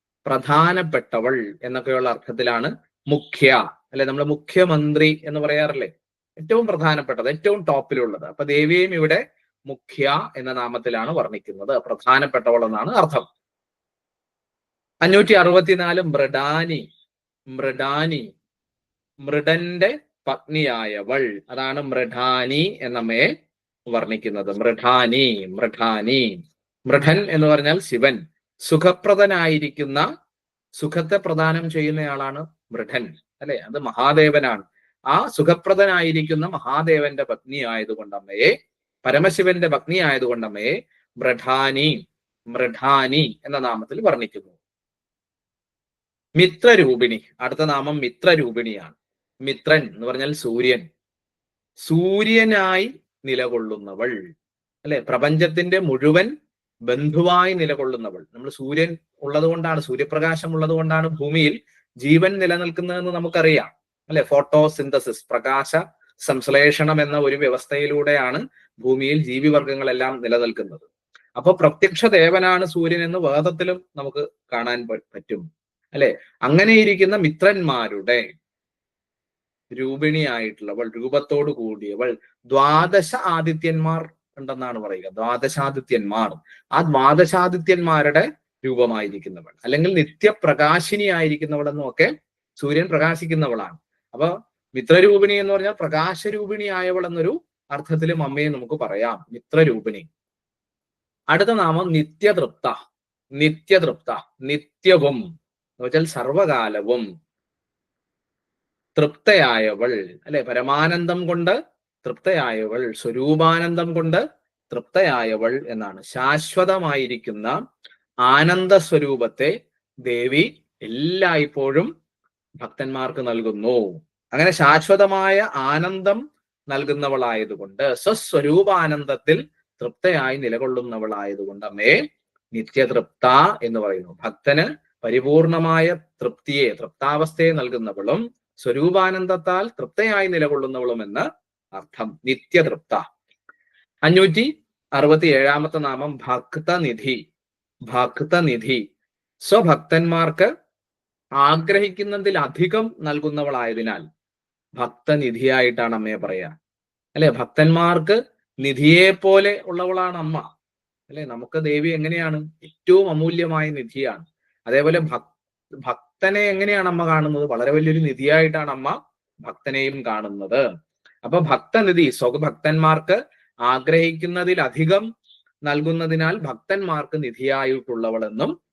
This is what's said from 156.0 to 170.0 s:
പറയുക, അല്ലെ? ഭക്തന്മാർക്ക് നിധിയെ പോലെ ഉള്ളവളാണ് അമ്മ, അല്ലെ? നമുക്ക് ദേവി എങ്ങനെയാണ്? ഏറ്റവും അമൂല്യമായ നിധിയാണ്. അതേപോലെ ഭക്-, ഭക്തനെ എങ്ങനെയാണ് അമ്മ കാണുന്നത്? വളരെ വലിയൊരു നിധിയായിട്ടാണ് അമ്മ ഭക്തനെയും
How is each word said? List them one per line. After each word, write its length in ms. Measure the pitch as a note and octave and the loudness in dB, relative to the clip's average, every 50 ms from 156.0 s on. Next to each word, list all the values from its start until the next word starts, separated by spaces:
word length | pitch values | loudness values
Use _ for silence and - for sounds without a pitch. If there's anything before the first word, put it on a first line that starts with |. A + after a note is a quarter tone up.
| G#2+ G#2+ A2 | -4 -6 -6
പറയുക, 440 | G2 F2+ F#2+ F#2+ F#2 F2 D#2+ D#2+ _ _ _ _ _ _ _ _ _ _ _ - | -6 -6 -6 -6 -8 -8 -12 -14 _ _ _ _ _ _ _ _ _ _ _ -2
അല്ലെ? 140 | D3 D#3+ D#3 | 2 2 2
ഭക്തന്മാർക്ക് 920 | A#2 C3 A#2+ - - - D3+ D#3 E3 E3 E3+ E3+ F3 D#3+ D#3 E3+ G#3 A#3+ C4+ _ _ _ _ _ _ - | 2 0 -4 -4 2 4 4 4 4 4 4 2 2 2 2 2 0 0 0 _ _ _ _ _ _ -6
നിധിയെ 520 | C3 C#3 C3+ B2+ D3 D#3 E3 F3 F#3 F#3+ | -4 -4 0 2 4 6 8 8 6 6
പോലെ 500 | F#3+ F#3 - G3 G3 G3 G3 G3+ G3+ G3+ - | 4 2 4 6 6 6 6 4 0 -2 -6
ഉള്ളവളാണ് 520 | F#3 F3 F3 F3+ F#3 F#3 F#3 F3+ F3+ F3+ | -8 -6 -4 -4 -2 -2 -2 -2 -4 -4
അമ്മ, 200 | E3+ D#3+ D#3 D#3+ C#3+ - - _ _ _ _ _ _ _ _ _ _ _ - | -6 -6 -4 -6 -6 -8 -10 _ _ _ _ _ _ _ _ _ _ _ -18
അല്ലെ? 160 | C#3+ D3+ D3+ | -14 -14 -12
നമുക്ക് 400 | C3 A#2 A#2 B2 - - D#3+ D#3+ | -12 -12 -14 -12 -8 -6 -4 -2
ദേവി 240 | D3 D3 D3 D3+ E3 | 0 0 0 0 -2
എങ്ങനെയാണ്? 600 | E3 D#3 D3+ D#3+ E3+ E3+ E3 D#3+ D#3 D3+ D#3 D#3 - _ - | -2 -2 -2 -2 -2 -2 -2 -4 -4 -6 -8 -10 -16 _ -20
ഏറ്റവും 460 | - _ _ - - F#3 G3 G3 F#3 | -20 _ _ 2 4 6 6 6 4
അമൂല്യമായ 600 | D#3 D3+ D#3+ E3+ F3 E3+ E3+ D#3+ D#3+ D#3 D3+ D3+ | 0 0 0 0 0 -2 -2 -2 -2 -2 -2 -4
നിധിയാണ്. 560 | D3+ C#3 A#2+ A2+ - C3+ C3+ B2 G#2 B2+ E3 _ _ _ _ _ _ _ - | -4 -8 -10 -10 -8 -6 -6 -6 -6 -8 -14 _ _ _ _ _ _ _ -4
അതേപോലെ 320 | A#2+ B2+ C#3 D3 D#3+ D#3+ F3 | 0 2 4 4 4 2 2
ഭക്-, 800 | D#3+ D#3 B2 A#2+ - _ _ _ _ _ _ _ _ _ - | 0 -2 -4 -8 -10 _ _ _ _ _ _ _ _ _ -20
ഭക്തനെ 640 | - - C3 A#2+ - _ _ _ - F#3+ F#3+ G3 G#3 | -12 -8 -8 -8 -8 _ _ _ -2 0 0 2 2
എങ്ങനെയാണ് 480 | G#3 G3+ G3 F#3+ G3+ G#3 G#3 G3 F#3 | 0 0 0 0 0 0 0 0 0
അമ്മ 180 | F3+ F3 E3+ E3+ | 0 0 0 2
കാണുന്നത്? 400 | E3 D#3+ D#3 D3+ D3+ D3+ C#3+ D3 | 2 2 2 2 0 0 -2 -2
വളരെ 260 | C#3+ B2 A2+ A#2+ C3+ | -2 -2 -2 0 2
വലിയൊരു 280 | D3 D#3 D#3 D#3 D#3 D#3+ | 2 2 2 2 2 2
നിധിയായിട്ടാണ് 720 | D#3+ C#3+ C3 B2+ C3+ C#3+ D3+ D#3+ D#3+ D#3 D#3 D#3+ D3+ D3 | 0 -2 -2 -2 2 4 4 4 4 4 2 -2 -4 -6
അമ്മ 320 | C3+ C3+ C3 C#3+ - - - _ _ _ _ _ _ - | -6 -6 -4 -6 -6 -6 -10 _ _ _ _ _ _ -20
ഭക്തനെയും 640 | A2 A#2 - _ - C#3 C3+ C3+ C3+ C3+ C3+ C3+ | -18 -18 -16 _ -8 -6 -4 -2 -2 -2 -4 -6